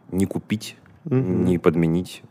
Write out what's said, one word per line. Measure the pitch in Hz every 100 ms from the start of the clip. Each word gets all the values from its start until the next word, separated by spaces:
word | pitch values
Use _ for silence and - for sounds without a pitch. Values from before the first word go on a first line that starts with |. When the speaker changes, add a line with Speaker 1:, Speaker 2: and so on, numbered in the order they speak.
| -
Speaker 1:
не | 90 95
купить, | - - 110 - - - -
Speaker 2:
Мгм. | 160 131 92 90
Speaker 1:
не | 90 87
подменить. | 90 82 82 82 90 - -